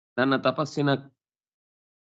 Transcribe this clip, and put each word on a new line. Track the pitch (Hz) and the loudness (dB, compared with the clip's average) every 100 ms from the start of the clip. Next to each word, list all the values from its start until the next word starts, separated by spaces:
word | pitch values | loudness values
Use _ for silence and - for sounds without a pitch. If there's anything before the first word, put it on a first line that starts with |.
| _ - | _ -2
ನನ್ನ | 135 131 | 0 2
ತಪಸ್ಸಿನ | 131 127 147 - 143 135 139 _ _ _ _ _ _ _ _ _ _ | 0 -2 -4 -2 0 0 -4 _ _ _ _ _ _ _ _ _ _